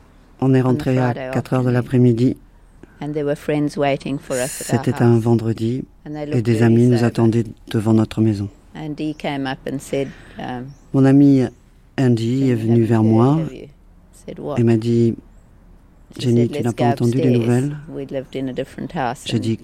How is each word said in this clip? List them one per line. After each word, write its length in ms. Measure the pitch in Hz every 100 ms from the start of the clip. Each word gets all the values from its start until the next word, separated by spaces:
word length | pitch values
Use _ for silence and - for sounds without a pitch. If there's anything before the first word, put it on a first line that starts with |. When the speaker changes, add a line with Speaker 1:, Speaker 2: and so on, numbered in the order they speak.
| - - _ -
Speaker 1:
On 120 | 131
est 60 | 131
Speaker 2:
on 40 |
the 20 | 127
Speaker 1:
rentré 320 | 123 139 127
à 140 | 127
Speaker 2:
Friday 160 | 123 131
Speaker 1:
quatre 220 | 131 -
heures 100 | 131
de 60 | 127
Speaker 2:
afternoon. 40 |
Speaker 1:
l'après-midi. 640 | 123 120 127 123 117 127 - - - - - - -
Speaker 2:
And 100 | 147
there 120 | 151 143
were 100 | 147
friends 420 | - 151 147 -
waiting 400 | 143 135 - 139
for 160 | - 131
us 340 | 131 - -
at 80 | 135
our 60 |
Speaker 1:
C'était 180 | - 123
un 120 | 120 117
Speaker 2:
house. 80 |
Speaker 1:
vendredi 600 | 113 117 113 107 113 127 - - 156
Speaker 2:
And 60 |
they 100 | 151
Speaker 1:
et 20 | 147
Speaker 2:
looked 160 | 135 113
Speaker 1:
des 80 |
Speaker 2:
very 100 | 110 117
Speaker 1:
amis 220 | 117 123
nous 80 | 117
Speaker 2:
sober. 80 | 117
Speaker 1:
attendaient 380 | 117 113 113 110 - -
devant 220 | 113 107
notre 280 | 110 110 -
maison. 280 | 110 101 98 - - 156
Speaker 2:
Andy 400 | 156 147 156 151
came 300 | 165 139 135
up 140 | 135 -
and 80 | 135
said, 300 | - 139 139 - - -
um, 260 | 131 123 131 143 -
Speaker 1:
Mon 120 | 135 135
ami 380 | 139 143 135 120 - _ - _ -
Andy 520 | 131 113 113 131 135
est 40 |
Speaker 2:
"Have 60 | 120
Speaker 1:
venu 220 | 110 117
Speaker 2:
you 60 | 110
Speaker 1:
vers 120 | 113
Speaker 2:
had 60 | 110
a 40 |
Speaker 1:
moi 260 | 110 123 156
Speaker 2:
have 160 | 151
you?" 140 | 131 - - _ - - - -
Said, 140 | -
"What?" 200 | 143 135
Speaker 1:
et 40 |
m'a 120 | 117 113
dit, 400 | 113 117 117 - - - - - - - - _ - -
Speaker 2:
She 60 |
Speaker 1:
"Jenny, 180 | 123 120
Speaker 2:
said, 80 | 120
Speaker 1:
tu 20 | -
Speaker 2:
"Let's 100 | 117
Speaker 1:
n'as 80 |
pas 120 | 117 123
Speaker 2:
go 40 |
Speaker 1:
entendu 260 | 117 120 127
les 40 |
Speaker 2:
upstairs." 160 | 131 123
Speaker 1:
nouvelles ?" 380 | 113 123 139 147 147 139
Speaker 2:
We'd 160 | 135
lived 240 | 139 127 131
in 120 | 135
a 40 |
different 400 | 127 131 - 123
house 280 | 170 123 127 -
Speaker 1:
J'ai 120 | 117
Speaker 2:
and 20 |
Speaker 1:
dit, 200 | 104 110